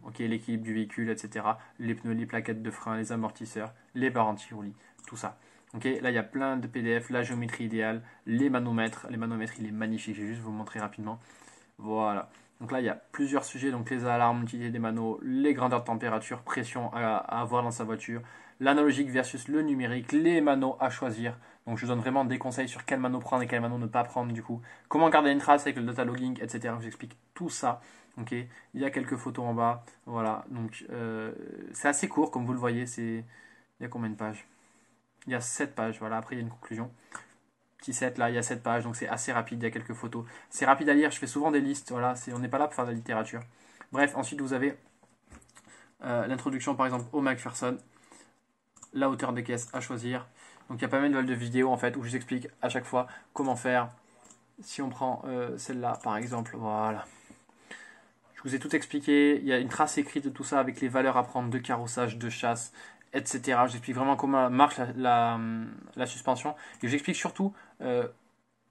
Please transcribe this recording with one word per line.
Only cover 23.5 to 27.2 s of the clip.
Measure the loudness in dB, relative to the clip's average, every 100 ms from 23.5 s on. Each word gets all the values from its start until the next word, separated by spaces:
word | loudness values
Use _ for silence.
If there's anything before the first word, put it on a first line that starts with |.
| 0
mano | 0 -2
ne | 0
pas | 0 0
prendre | 0 -2
du | -4
coup. | -6 -8 -10 -14 0
Comment | 6 8
garder | 8 8
une | 6
trace | 8 6
avec | 6 -2
le |
data | -2 0 0
logging, | 0 -4 -4
et | -6
cetera. | -4 -4 -4
Je |
vous | -6
explique | -10 -14 -16